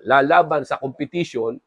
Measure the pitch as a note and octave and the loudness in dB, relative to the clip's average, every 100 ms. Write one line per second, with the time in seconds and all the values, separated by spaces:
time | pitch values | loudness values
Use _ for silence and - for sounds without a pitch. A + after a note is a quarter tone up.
0 | G#2+ C3+ C#3 E3+ D#3+ D3+ C3 C3+ C3+ C3 | 2 2 4 4 2 -2 -4 -6 -8 -8
1 | C#3 F3 E3 B2 A2+ B2+ | -8 -6 -6 -4 -6 -8